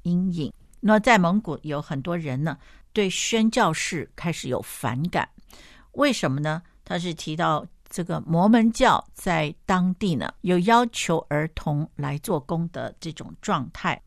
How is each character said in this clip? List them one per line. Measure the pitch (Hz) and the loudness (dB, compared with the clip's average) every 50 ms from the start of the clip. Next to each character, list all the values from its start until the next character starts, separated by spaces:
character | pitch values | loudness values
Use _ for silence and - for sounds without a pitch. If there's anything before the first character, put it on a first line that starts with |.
阴 | - 170 175 180 185 190 170 | -4 -2 0 0 0 0 -2
影。 | 165 147 - - - - - - - | -4 -4 -6 -8 -12 -20 -20 -10 -2
那 | - 202 214 214 | 2 4 4 6
在 | 214 262 233 196 | 6 6 6 6
蒙 | 175 170 190 214 | 6 4 2 2
古 | 220 175 143 - | 0 -2 -6 -8
有 | - 151 143 147 | -6 -6 -6 -6
很 | 143 - 151 139 | -4 -6 -6 -6
多 | - 170 170 | -4 -4 -4
人 | 175 160 143 127 135 151 | -4 -4 -4 -4 -2 -2
呢， | 165 131 - - - - - - _ | -2 -4 -6 -10 -20 -20 -20 -20 _
对 | - 214 202 | -2 -2 0
宣 | 185 - - - - 226 220 220 226 | 0 -2 -2 -2 0 2 2 2 4
教 | - 254 214 165 | 4 4 4 4
士 | 156 - - - 180 151 - - - | 2 0 -4 -4 -4 -6 -6 -8 -10
开 | - - 170 | -6 -6 -4
始 | 156 - - 131 | -4 -4 -4 -4
有 | 123 - - | -4 -4 -4
反 | - - - - 113 117 131 160 180 | -8 -10 -6 -4 -4 -2 -2 -2 -2
感。 | - 156 - - _ - - - - - - - - - - _ - | -2 -2 -2 -4 _ -16 -20 -20 -20 -20 -20 -20 -20 -20 -20 _ -4
为 | - 285 285 | 0 0 0
什 | 240 - - 143 | 0 0 -2 -2
么 | 131 143 | -2 -2
呢？ | 147 156 156 170 - - _ _ _ | -2 -4 -4 -6 -8 -14 _ _ _
他 | - 180 | -8 -6
是 | 175 170 175 165 | -6 -6 -6 -8
提 | - - 165 156 | -8 -8 -8 -4
到 | 165 165 160 156 - - - - - _ | -2 0 0 0 -2 -4 -8 -16 -20 _
这 | - - - 170 | -12 -8 -8 -6
个 | 175 160 156 | -6 -6 -6
摩 | - - 165 170 190 | -4 0 2 4 6
门 | 214 233 233 220 233 | 6 6 6 6 4
教 | 226 - 262 220 151 - - - - | 4 4 4 4 4 4 0 -6 -14
在 | - - 190 170 160 151 147 - - _ | -8 -4 -2 0 0 0 -2 -4 -6 _
当 | - 190 180 180 185 180 | 0 0 2 2 0 0
地 | - 214 185 151 | 0 0 0 0
呢， | 113 76 - - - | -2 -2 -6 -8 -6
有 | - 180 180 180 | -2 0 2 2
要 | 180 226 233 240 247 | 4 6 6 4 4
求 | 240 - - - - 165 160 - - | 2 -2 -4 -2 0 0 -2 -2 -2
儿 | 147 147 151 160 | -2 -2 -2 -4
童 | - - - 156 147 143 160 - - | -6 -8 -4 -2 -2 -2 -2 -4 -6
来 | - 143 143 143 | -8 -6 -6 -6
做 | 147 - - 175 143 | -6 -4 -2 -2 -2
工 | - - 170 165 170 165 | -2 -2 -4 -2 -2 -4
的 | - 127 123 - - - | -6 -8 -10 -10 -10 -12
这 | - 165 | -12 -12
种 | - - - - - - - | -12 -12 -14 -16 -16 -10 -4
状 | - 196 147 120 - | -2 -2 -2 -2 -6
态， | - - - 175 - - - | -8 -6 -4 -4 -4 -4 -6